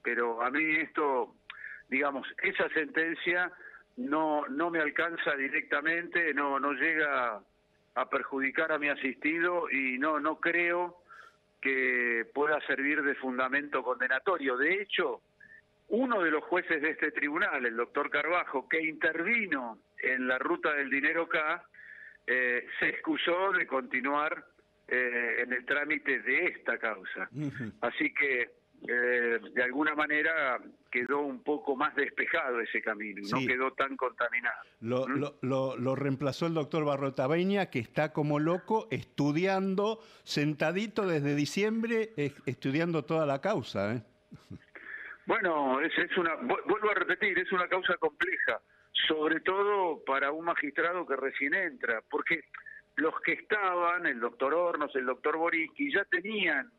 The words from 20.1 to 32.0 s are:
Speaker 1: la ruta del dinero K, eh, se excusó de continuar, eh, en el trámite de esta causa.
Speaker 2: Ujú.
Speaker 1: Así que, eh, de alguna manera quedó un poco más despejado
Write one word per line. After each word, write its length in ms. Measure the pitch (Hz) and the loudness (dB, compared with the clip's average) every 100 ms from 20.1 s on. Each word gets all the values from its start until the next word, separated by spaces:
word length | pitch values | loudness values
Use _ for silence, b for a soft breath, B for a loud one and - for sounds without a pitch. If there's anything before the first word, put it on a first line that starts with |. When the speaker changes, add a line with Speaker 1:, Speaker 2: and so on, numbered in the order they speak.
| 127 127 | 0 0
Speaker 1:
la 120 | 127 | 0
ruta 340 | 143 165 165 | 0 0 0
del 160 | 147 135 | 0 0
dinero 400 | 139 147 165 170 | 0 2 0 0
K, 340 | 160 156 170 - - B B B B - | 0 0 -2 -6 -20 B B B B -2
eh, 400 | 127 123 120 - - | 2 2 0 -2 -4
se 80 | 160 | -2
excusó 640 | 156 160 147 - 175 190 | -2 -2 0 2 2 2
de 140 | 185 151 | 2 0
continuar, 760 | 131 123 131 135 143 151 160 - _ _ _ - | -2 -2 -2 0 0 0 -4 -10 _ _ _ -2
eh, 540 | 127 123 120 117 113 | 0 2 0 0 0
en 100 | 123 | 0
el 120 | 123 | -2
trámite 560 | 123 143 147 151 139 127 | -2 -2 0 -2 -2 -2
de 260 | 123 143 175 | 0 0 0
esta 320 | - - 117 | -2 -4 -2
causa. 500 | 113 101 92 92 95 | -2 -4 -8 -8 -8
Speaker 2:
Ujú. 400 | 127 147 127 110 - | -6 -6 -6 -10 -4
Speaker 1:
Así 300 | 120 - 151 | -2 0 -2
que, 380 | - 143 123 117 - _ _ - | 0 0 0 -2 -8 _ _ -2
eh, 500 | 123 123 123 120 117 104 | 2 4 4 2 0 -2
de 80 | 127 | 0
alguna 320 | 127 135 156 | 0 2 2
manera 680 | 151 151 151 160 160 139 123 - - _ | 2 2 2 2 2 2 0 -6 -20 _
quedó 300 | 123 123 143 | -2 0 0
un 220 | 147 127 | 0 -2
poco 340 | - 147 147 131 | -2 0 0 0
más 180 | 147 | 0
despejado 680 | 143 | 0